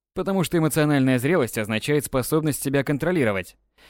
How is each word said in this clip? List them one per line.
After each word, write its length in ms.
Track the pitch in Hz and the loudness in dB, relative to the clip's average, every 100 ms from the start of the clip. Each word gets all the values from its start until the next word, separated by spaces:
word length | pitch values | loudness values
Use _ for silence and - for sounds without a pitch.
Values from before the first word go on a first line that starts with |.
| _ - | _ -8
Потому 280 | 185 190 | -2 0
что 140 | 156 175 | 0 2
эмоциональная 640 | 156 160 151 143 131 127 | 2 2 2 4 2 2
зрелость 400 | 127 180 117 - | 2 0 0 -2
означает 440 | 107 110 - 147 | -2 -2 0 -2
способность 580 | 135 135 120 160 151 131 | 0 -4 0 0 0 -2
себя 220 | 143 139 | -2 -2
контролировать 720 | 135 143 160 180 117 98 90 - _ _ - | 0 -2 0 0 0 0 -6 -12 _ _ -20